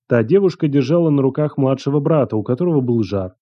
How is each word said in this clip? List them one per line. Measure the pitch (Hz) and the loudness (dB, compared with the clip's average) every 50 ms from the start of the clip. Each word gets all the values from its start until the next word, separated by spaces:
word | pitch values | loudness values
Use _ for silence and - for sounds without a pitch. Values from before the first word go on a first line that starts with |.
| _ _ | _ _
Та | 135 117 110 | 0 0 2
девушка | 110 170 202 196 180 - - 160 147 | 2 2 2 2 0 -2 -2 -4 0
держала | 139 143 131 120 160 175 170 160 | 0 0 0 2 0 0 2 2
на | 147 139 | 2 2
руках | 135 135 135 - 151 143 - - | 2 0 0 -2 -4 -4 -2 -2
младшего | 135 131 135 131 - 143 139 151 | 0 0 0 -2 -2 -2 -2 -2
брата, | 143 160 160 151 127 - 113 | 0 2 2 2 0 0 -2
у | 107 101 | -4 -2
которого | - 123 123 175 180 165 143 | -4 -4 -2 -2 0 0 0
был | 127 120 120 117 | 0 0 0 0
жар. | 107 92 101 98 92 92 - _ | 0 -2 -2 -4 -6 -6 -10 _